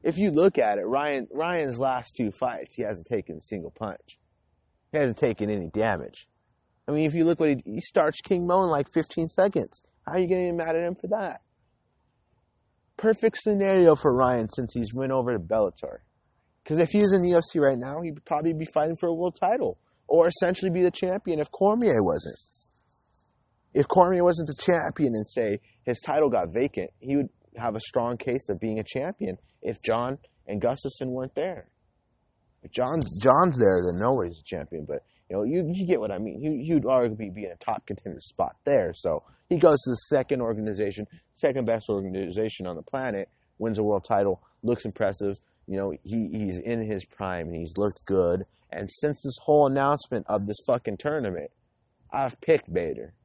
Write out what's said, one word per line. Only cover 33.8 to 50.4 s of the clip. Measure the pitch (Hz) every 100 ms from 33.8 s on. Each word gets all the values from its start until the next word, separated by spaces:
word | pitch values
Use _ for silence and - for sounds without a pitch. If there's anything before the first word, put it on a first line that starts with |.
then | 90 87
nobody's | 113 131 87 78
a |
champion. | - 90 73 82 73
But, | 71 _ _ _
you | 95
know, |
you, | 107 170 156
you | 180 180
get | 156
what | 107
I | 95
mean. | 107 80
He, | 151 143 151
he'd | 160
arguably | 120 131 120 107 104
be | 95
in | 98
a | 85
top | - - -
contender | 101 101 -
spot | - - 87 -
there. | - 135 87
So | 82 90 76 _ _ _
he | 175
goes | 170 143
to | -
the | 117 -
second | 143 127 135
organization, | 117 107 107 98 101 98 104 - _
second | - 147 131 117
best | 113 -
organization | 101 95 92 92 92 110 - 90
on |
the | 85
planet, | - 135 131 101 92 _ _ _
wins | 113 104
a |
world | 104 101 -
title, | 101 101 90 _ _
looks | 113 120
impressive. | 110 - 104 101 101 98 _ _ -
You | 95
know, | 98 76
he, | - 113 98
he's | 101 101 90
in | 113 117
his | 107 101
prime | - - 98 90 82
and | 82
he's | 82 80
looked | 101 - -
good. | 95 87 90 - _ _
And | 87 98
since | - 147 143
this | 139 127
whole | - 147 143
announcement | 135 139 147 - 117 -
of | 101